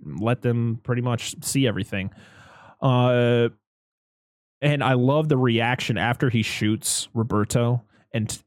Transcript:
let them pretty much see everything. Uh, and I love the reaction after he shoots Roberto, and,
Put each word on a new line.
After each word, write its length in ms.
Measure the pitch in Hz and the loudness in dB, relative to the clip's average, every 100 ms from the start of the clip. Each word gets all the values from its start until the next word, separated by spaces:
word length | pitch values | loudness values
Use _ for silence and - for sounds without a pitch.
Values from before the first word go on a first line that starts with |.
let 380 | - 67 110 123 | -12 -4 -2 0
them 380 | 123 117 117 113 | 0 0 -2 -4
pretty 180 | - 120 | -4 -4
much 320 | 123 117 - - | -2 -4 -6 -10
see 240 | - 139 131 | -4 0 0
everything. 440 | 98 98 101 95 - - - - - - - | 0 -4 -6 -6 -10 -20 -20 -20 -20 -20 -2
Uh, 680 | 139 123 123 123 120 120 117 - _ _ _ _ _ _ _ _ _ _ | 2 4 4 4 4 4 2 -2 _ _ _ _ _ _ _ _ _ _
and 220 | 143 147 | 0 2
I 100 | 127 | 2
love 340 | 127 123 147 156 | 2 2 2 2
the 80 | 139 | 2
reaction 580 | 127 113 113 127 - 110 | 2 2 0 -2 -2 -2
after 320 | 107 120 135 | 0 0 0
he 140 | 113 | 0
shoots 680 | 107 - 107 110 - - - | -2 -2 -2 -2 -2 -6 -6
Roberto, 680 | 117 113 104 104 127 120 120 - _ _ | -6 -2 -2 0 0 0 -2 -6 _ _
and, 300 | 117 110 - | -6 -6 -8